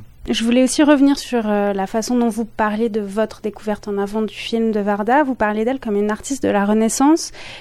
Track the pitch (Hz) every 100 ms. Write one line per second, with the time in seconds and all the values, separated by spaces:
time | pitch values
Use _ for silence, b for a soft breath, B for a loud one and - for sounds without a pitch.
0 | 107 - - 226 233 247 254 - 294 285
1 | 277 285 - 240 214 208 202 196 190 226
2 | 214 247 233 220 220 - 214 214 233 214
3 | 202 202 214 - 208 - 214 208 214 202
4 | 202 214 214 - - 226 226 208 202 202
5 | 214 277 269 240 214 214 226 269 220 202
6 | 208 214 - 277 196 202 202 220 220 -
7 | 277 339 - B B B